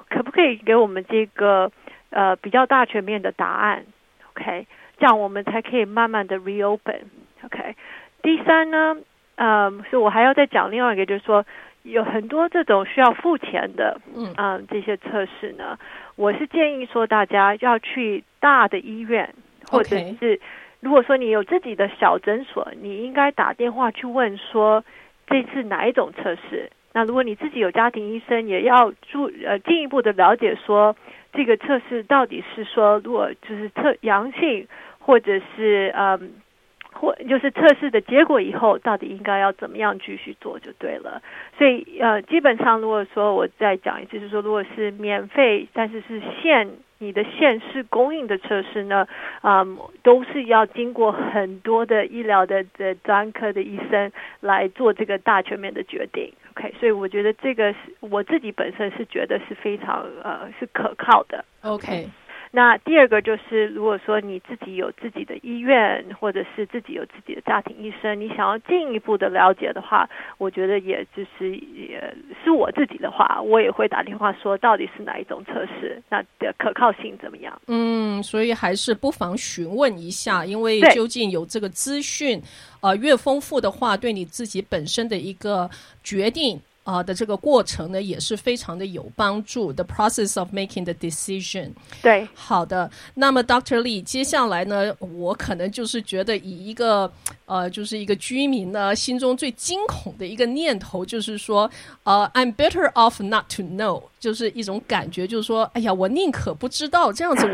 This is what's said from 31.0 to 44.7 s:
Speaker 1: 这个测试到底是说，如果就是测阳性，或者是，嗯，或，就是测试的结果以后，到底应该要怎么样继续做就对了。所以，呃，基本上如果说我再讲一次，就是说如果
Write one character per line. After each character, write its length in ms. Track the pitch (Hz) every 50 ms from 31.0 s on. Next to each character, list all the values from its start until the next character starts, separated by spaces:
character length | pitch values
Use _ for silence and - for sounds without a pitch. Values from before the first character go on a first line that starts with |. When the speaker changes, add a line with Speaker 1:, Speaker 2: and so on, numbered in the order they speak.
| - - - - - _ -
Speaker 1:
这 120 | 285 277
个 120 | 226 226
测 240 | 214 - 320 277 254 - -
试 140 | 247 233 208
到 240 | - 277 269 247
底 160 | - - - 180 - -
是 100 | 226 208
说， 340 | - - 233 214 208 208 208 202
如 80 | 233 247
果 180 | 202 202 - - - -
就 120 | - 220
是 160 | 202 214 208
测 240 | - - - 294 - -
阳 320 | - 220 196 202 226 269 -
性， 340 | - 349 311 233 196 - - - - - - - _
或 220 | - - 254 233
者 200 | 214 202 196 190 185 - -
是， 380 | 214 220 214 208 196 196 190 -
嗯， 360 | - 196 196 190 180 185 - - 208 _ _ _ _ _ _ _ _ - - -
或， 220 | - 302 320 - - 254 233
就 100 | 269 254
是 120 | 277 277
测 120 | - - 302 311 277 -
试 120 | 294 269
的 100 | 226 214
结 240 | - - 240 285 330
果 160 | 311 294 233
以 120 | 185 294 -
后， 260 | - 233 214 196 -
到 180 | - 220 208
底 100 | 196 -
应 120 | - 196 196 208
该 160 | 208 196 196
要 140 | 196 196 196
怎 160 | - 214 -
么 80 | - 214
样 200 | 214 208 196 196
继 180 | - - 196
续 200 | 196 - - 208 -
做 180 | - - - -
就 140 | - - - -
对 180 | - - - -
了。 240 | - - - - - - - - - - -
所 100 | - 285
以， 320 | 269 247 233 - - - -
呃， 200 | 240 226 214 208 190
基 180 | - 311 339
本 160 | 285 277 233 226
上 220 | - 240 226 220
如 80 | 220 220
果 160 | 220 208 196 - -
说 220 | 220 208 208 196
我 120 | 190 185 180 - -
再 180 | 214 202 190
讲 240 | 185 - 196 - - -
一 20 |
次， 60 | - 220
就 80 | 208
是 80 | 208 202
说 120 | 208 208
如 100 | 202 214
果 140 | 214 208 196 196